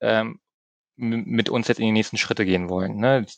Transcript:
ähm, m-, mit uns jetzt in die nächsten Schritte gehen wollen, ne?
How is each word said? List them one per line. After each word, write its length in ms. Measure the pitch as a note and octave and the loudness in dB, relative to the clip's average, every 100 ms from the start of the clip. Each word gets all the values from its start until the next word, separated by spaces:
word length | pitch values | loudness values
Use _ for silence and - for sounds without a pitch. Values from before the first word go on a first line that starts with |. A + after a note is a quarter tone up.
ähm, 400 | A2+ A2 A2+ - _ _ _ _ _ - | 0 0 0 -6 _ _ _ _ _ -6
m-, 260 | A#2 A#2 - | -4 -2 -2
mit 240 | A#2 G#2+ | 0 0
uns 180 | B2 A2 | 0 0
jetzt 120 | - | 0
in 60 | A2+ | 2
die 60 | |
nächsten 260 | A2 - A2 | 2 0 -2
Schritte 260 | - - | -2 0
gehen 260 | F#2+ F#2 F2 | 2 2 0
wollen, 280 | F#2 F#2+ G#2 | -2 -4 0
ne? 280 | B2 C3+ G2 | 2 2 0